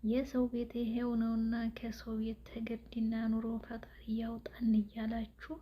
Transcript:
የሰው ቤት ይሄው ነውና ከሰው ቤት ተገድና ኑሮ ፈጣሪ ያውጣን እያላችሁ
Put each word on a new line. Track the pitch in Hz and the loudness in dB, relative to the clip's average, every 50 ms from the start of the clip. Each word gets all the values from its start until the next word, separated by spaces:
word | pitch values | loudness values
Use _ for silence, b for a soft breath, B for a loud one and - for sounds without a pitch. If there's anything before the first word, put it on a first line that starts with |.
| - | 0
የሰው | 214 226 254 262 269 - 254 247 247 | 2 2 2 2 2 2 2 2 2
ቤት | 247 240 240 233 - | 2 -2 -2 -2 -2
ይሄው | 233 240 220 226 240 240 240 240 | -2 0 0 2 0 0 2 2
ነውና | 226 226 226 226 226 226 226 226 233 233 226 226 | 2 2 2 2 2 2 2 0 0 0 -2 -2
ከሰው | - - 233 220 233 - 240 220 | -2 -6 -6 -6 -6 -6 -4 -2
ቤት | 220 220 220 226 - - | -2 -2 -2 -4 -6 -10
ተገድና | - - 233 226 220 240 226 - - - 233 220 220 226 226 226 220 | -12 -8 -6 -4 -4 -4 -6 -6 -6 -2 0 2 2 2 2 2 2
ኑሮ | 220 220 226 226 226 220 | 2 2 2 0 -2 -2
ፈጣሪ | - - 233 226 - - - - - - 220 | -4 -6 -10 -10 -10 -12 -18 -16 -6 -4 -2
ያውጣን | 226 226 226 233 226 - - - - 240 226 220 | -2 0 -2 -4 -6 -8 -10 -8 2 4 6 6
እያላችሁ | 214 208 208 - 226 220 220 226 233 226 214 - - - - 311 320 | 6 6 4 -2 -4 -2 -2 0 -2 -2 -4 -8 -14 -10 -10 -10 -10